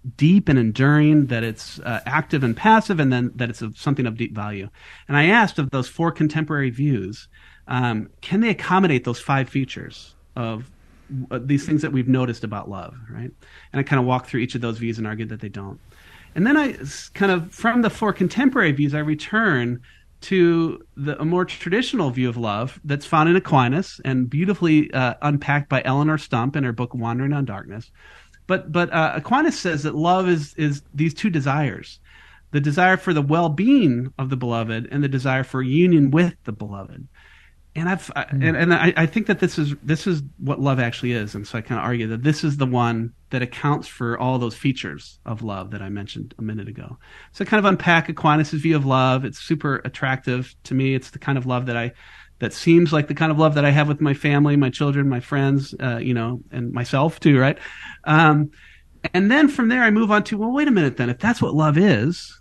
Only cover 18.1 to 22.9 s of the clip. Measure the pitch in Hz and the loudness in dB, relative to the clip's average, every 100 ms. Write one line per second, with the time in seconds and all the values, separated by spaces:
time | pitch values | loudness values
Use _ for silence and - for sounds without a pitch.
18.1 | - 185 - 277 262 180 139 147 147 151 | 0 -2 0 0 2 2 2 0 -2 -2
19.1 | 151 - 214 220 135 120 123 - _ _ | -4 -2 0 2 0 0 -6 -10 _ _
20.1 | _ - 190 170 165 165 - - - 143 | _ -2 2 4 2 0 -4 -14 -8 -6
21.1 | 147 151 180 180 - 170 202 254 247 147 | -4 -2 0 -2 -6 -2 -2 0 -2 -2
22.1 | 123 127 117 113 104 127 - 147 | 0 -2 -2 -4 -4 -6 -8 -6